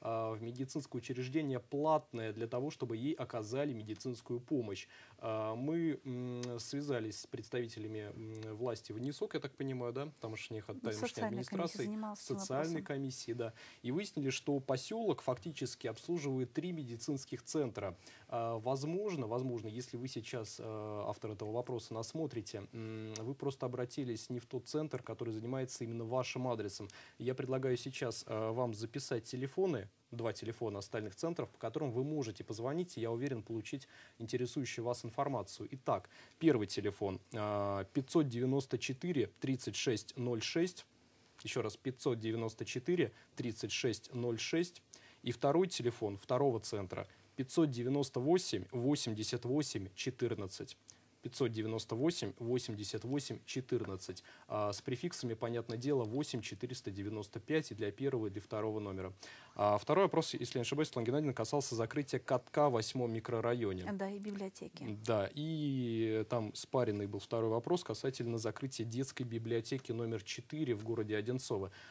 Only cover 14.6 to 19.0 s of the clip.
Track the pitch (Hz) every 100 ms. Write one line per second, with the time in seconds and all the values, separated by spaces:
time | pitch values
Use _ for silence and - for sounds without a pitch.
14.6 | 135 131 - 226 214 - - 123 170 -
15.6 | 135 - 117 110 - 175 139 131 123 156
16.6 | 180 160 123 117 - 139 - - - 156
17.6 | 127 101 98 87 - - - 117 117 113
18.6 | 123 135 151 180